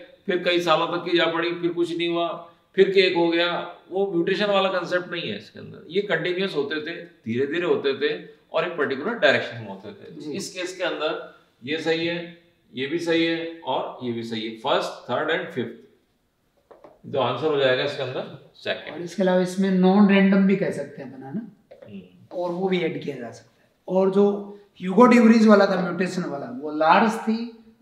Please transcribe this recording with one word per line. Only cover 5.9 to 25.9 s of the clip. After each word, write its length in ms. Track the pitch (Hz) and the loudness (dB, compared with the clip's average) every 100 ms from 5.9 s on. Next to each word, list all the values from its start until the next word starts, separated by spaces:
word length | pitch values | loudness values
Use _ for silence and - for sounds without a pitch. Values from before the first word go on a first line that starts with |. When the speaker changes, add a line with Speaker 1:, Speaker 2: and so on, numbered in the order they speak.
| 175 | -4
Speaker 1:
कंटिन्यूअस 540 | 196 160 165 180 190 156 | -2 -2 -2 -2 -2 -2
होते 180 | 139 | -2
थे, 300 | 156 151 170 | -4 -6 -10
धीरे-धीरे 640 | 170 _ 113 120 139 170 175 | -14 _ -6 -2 -2 -2 -2
होते 280 | 131 135 | -2 -4
थे 340 | 131 147 180 160 - _ | -2 -4 -4 -10 -20 _
और 140 | 165 175 | -4 -4
एक 100 | 170 | -4
पर्टिकुलर 380 | 135 135 170 | -4 -4 -6
डायरेक्शन 420 | 233 147 117 - 117 | 0 2 2 -2 -10
में 120 | 104 | -14
होते 240 | 95 101 | -14 -16
थे। 280 | 98 - 156 | -18 -18 -14
Speaker 2:
जी। 120 | 147 | -10
Speaker 1:
इस 200 | 165 180 | -10 -10
केस 240 | 185 180 185 | -10 -10 -6
के 80 | |
अंदर 520 | 170 151 151 - - - _ _ | -6 -4 -4 -6 -10 -20 _ _
ये 140 | 123 156 | -8 -4
सही 280 | 165 165 165 | -2 -2 -2
है, 320 | 175 170 - _ _ _ | -6 -10 -16 _ _ _
ये 120 | 123 139 | -8 -4
भी 120 | 165 | -4
सही 260 | 165 165 | 0 0
है 360 | 165 165 165 - | 0 -2 -6 -10
और 340 | 127 131 - - | -6 -4 -6 -8
ये 100 | 123 | -6
भी 100 | 117 | -6
सही 260 | 113 113 110 | -6 -8 -8
है, 80 | 110 | -8
फर्स्ट, 540 | 135 175 - - - | -2 0 -2 -10 -6
थर्ड 300 | 120 151 175 | -4 -2 -4
and 120 | 170 | -4
फिफ्थ 320 | 131 107 - - _ _ _ _ _ _ _ _ - - _ 117 | -8 -8 -10 -20 _ _ _ _ _ _ _ _ -20 -20 _ -6
तो 60 | 135 | -2
आंसर 280 | 127 131 156 | -2 -2 -2
हो 100 | 143 | 2
जाएगा 260 | 131 127 | 2 2
इसके 200 | 143 - | -2 -4
अंदर 480 | 127 147 220 170 - | -6 -8 -10 -14 -20
सेकंड। 400 | _ - - - | _ -8 -8 -8
Speaker 2:
और 60 | 156 | -12
इसके 220 | 170 - | -10 -2
अलावा 180 | 185 180 | 2 2
इसमें 300 | 180 185 196 | 0 0 0
नॉन 380 | 185 185 196 196 | 4 6 6 6
रैंडम 380 | 196 196 196 196 | 6 6 6 4
भी 100 | 190 | 2
कह 140 | 165 | 0
सकते 320 | - - - | -4 -8 -12
हैं 120 | 127 | -16
अपना, 120 | - 135 | -14 -10
है 80 | |
ना? 140 | 185 233 - _ - - | -10 -10 -18 _ -20 -20
Speaker 1:
हम्म। 120 | 101 87 _ - | -18 -20 _ -12
Speaker 2:
और 180 | 185 175 | -6 -4
वो 180 | 175 190 | -2 0
भी 120 | 180 | 0
ऐड 220 | 160 143 | -2 -4
किया 140 | - 120 | -8 -10
जा 140 | 117 | -12
सकता 320 | - - _ | -16 -20 _
है। 80 | _ _ - | _ _ -2
और 220 | 185 190 | 2 4
जो 480 | 190 202 202 - - _ _ | 4 4 2 -8 -16 _ _
ह्यूगो 260 | 180 185 240 | 0 6 8
ड्यूरीज 400 | 240 226 233 220 | 10 8 8 8
वाला 200 | 202 196 | 8 6
था 220 | 180 | 2
म्यूटेशन 340 | 180 | -2